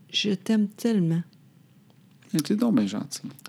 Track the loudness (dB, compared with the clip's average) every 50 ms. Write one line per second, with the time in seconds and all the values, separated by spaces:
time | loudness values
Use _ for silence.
0 | -16 -8 -6 -2 0 0 -2 -2 0 0 2 2 2 0 -2 -4 -2 0 2 2
1 | 2 2 0 0 -2 -6 -14 -20 -20 -20 _ -20 _ _ _ _ _ _ -20 _
2 | _ _ _ _ -12 -4 -2 -2 0 0 0 0 2 2 2 2 2 0 -2 -6
3 | -8 -8 -12 -12 -14 -14 -18 -16 -16